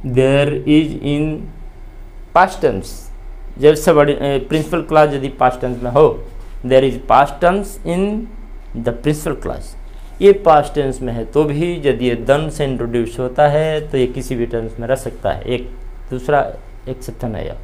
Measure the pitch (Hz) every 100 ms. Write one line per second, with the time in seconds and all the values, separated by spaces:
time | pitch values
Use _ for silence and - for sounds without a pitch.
0 | 139 123 131 139 147 147 135 151 156 -
1 | 139 147 151 156 - - - - - -
2 | - - - 165 190 - 147 98 - -
3 | - - - - - - 143 156 170 156
4 | 143 139 139 139 117 156 156 170 - 156
5 | 151 139 135 - 127 127 127 120 120 123
6 | 156 - - - - - 127 131 131 120
7 | - 123 143 - 175 196 202 - 165 175
8 | 202 214 226 - - - - 120 117 -
9 | 147 151 165 139 - - - - - -
10 | - - 196 202 165 151 147 147 135 -
11 | 127 117 113 147 151 143 175 170 143 120
12 | 123 117 113 143 156 147 143 123 120 120
13 | 113 - 127 127 147 147 156 156 151 139
14 | 127 131 127 127 117 117 110 113 117 131
15 | - - 95 - - 120 - - - -
16 | - 127 139 147 - - - - - 131
17 | - 117 120 104 78 -